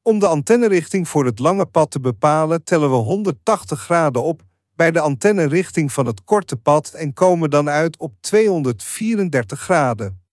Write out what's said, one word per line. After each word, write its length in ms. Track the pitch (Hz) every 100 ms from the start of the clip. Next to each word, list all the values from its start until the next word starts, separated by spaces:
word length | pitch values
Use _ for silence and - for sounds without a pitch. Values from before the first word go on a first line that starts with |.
Om 180 | - 214
de 80 | 196
antennerichting 800 | 156 139 240 233 185 156 196 165
voor 180 | 151 127
het 140 | 110
lange 260 | 143 196 180
pad 260 | 170 151
te 80 | 143
bepalen, 640 | 127 113 151 156 156 165
tellen 260 | - 170 147
we 60 | 127
honderdtachtig 840 | 110 196 196 147 - 214 - 156
graden 420 | - 170 156 120
op, 200 | 147 160 _ _ _ -
bij 160 | 165
de 80 | 165
antennerichting 920 | 151 131 202 202 151 165 185 - 143
van 140 | - 120
het 180 | 104
korte 340 | - 208 - 120
pad 360 | - 151 -
en 200 | - 156
komen 360 | - 185 175 160
dan 200 | 147 147
uit 280 | 147 165 -
op 180 | 160 -
tweehonderdvierendertig 1400 | - 208 220 175 131 113 - - 220 220 185 139 110 147
graden. 640 | - 175 131 110 98 92 _